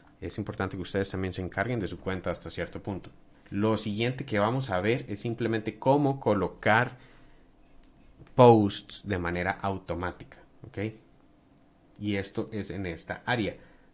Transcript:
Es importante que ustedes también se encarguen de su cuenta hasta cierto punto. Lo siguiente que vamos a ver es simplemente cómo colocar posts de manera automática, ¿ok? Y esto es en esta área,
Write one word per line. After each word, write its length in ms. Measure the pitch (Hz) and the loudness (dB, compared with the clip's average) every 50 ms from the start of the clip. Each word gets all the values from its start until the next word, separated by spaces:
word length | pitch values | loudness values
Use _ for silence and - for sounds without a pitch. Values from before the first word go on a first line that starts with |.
| - - - - | -20 -20 -18 -12
Es 160 | - 90 - | -10 -8 -6
importante 400 | - 101 - - - 98 92 - | -6 -6 -6 -4 -4 -4 -4 -4
que 60 | 98 90 | -6 -6
ustedes 260 | - - 98 98 - | -4 -2 -2 -2 -2
también 240 | - 95 95 95 87 | -2 -4 -4 -4 -4
se 80 | - | -4
encarguen 400 | 92 85 - - 101 117 127 120 | -6 -4 -2 -2 -2 0 0 -2
de 80 | 95 82 | -2 -4
su 100 | 92 - | -6 -6
cuenta 320 | - 95 95 90 - 92 | -6 -6 -4 -4 -4 -4
hasta 200 | 85 - - 82 | -6 -6 -6 -10
cierto 320 | - - 85 - - 85 - | -8 -8 -8 -8 -8 -10 -8
punto. 260 | - 98 90 - - - - - - - - - - | -6 -8 -8 -8 -14 -20 -20 -20 -20 -20 -20 -16 -8
Lo 300 | 95 98 104 110 110 104 | -4 0 2 2 2 0
siguiente 480 | - 110 101 104 113 123 131 131 135 | 0 -2 -2 0 0 -2 -2 -4 -6
que 120 | - 110 101 | -2 0 2
vamos 300 | 101 110 123 135 135 - | 2 2 2 0 -2 -2
a 140 | 98 90 92 | -2 0 2
ver 240 | 107 120 117 - - | 2 0 0 -2 -6
es 120 | 104 101 | -8 -6
simplemente 580 | - 117 113 - 120 113 110 110 104 110 104 - | -4 -6 -4 -2 -2 0 0 0 -2 -4 -6 -2
cómo 420 | - 131 139 147 147 139 135 135 | 2 4 4 4 4 2 0 0
colocar 800 | - 117 104 101 87 85 - - - 113 107 113 123 123 - - - - - - - - - - - _ - _ - - - - - - - - - - - - - - - | 2 2 2 2 2 -2 -4 -2 2 4 4 4 4 2 -4 -14 -20 -20 -20 -20 -20 -20 -20 -20 -20 _ -20 _ -20 -20 -20 -20 -20 -20 -20 -20 -20 -20 -20 -20 -20 -2 6
posts 760 | - 127 120 117 110 104 101 - - - - - - - 101 | 10 10 12 12 10 8 4 0 -2 -6 -6 -6 -6 -4 -4
de 100 | 98 90 | -4 -2
manera 340 | 87 85 87 87 90 92 98 | -2 -2 -2 -2 0 -2 -2
automática, 840 | - - 101 98 92 - - 85 85 90 87 87 - - - - - - - - - - | -2 -2 -2 -2 -4 -4 -6 -6 -4 -4 -6 -6 -8 -14 -20 -20 -20 -20 -20 -20 -20 -20
¿ok? 120 | 107 - - 101 110 110 - - - - - - - _ _ _ _ _ _ _ _ _ _ _ _ - - | -14 -8 -6 -6 -6 -6 -10 -20 -20 -20 -20 -20 -20 _ _ _ _ _ _ _ _ _ _ _ _ -14 -8
Y 180 | 104 104 101 | -4 -2 -2
esto 340 | 98 95 - - - 107 - - | -2 -2 -4 -4 -6 -6 -6 -6
es 160 | 107 98 - | -8 -6 -6
en 160 | 82 95 98 | -6 -6 -6
esta 380 | 90 82 80 - - - - - | -6 -6 -8 -8 -10 -10 -8 -4
área, 320 | - 123 120 104 90 - - - - - - - - | -2 0 0 0 -2 -4 -6 -14 -20 -20 -20 -20 -20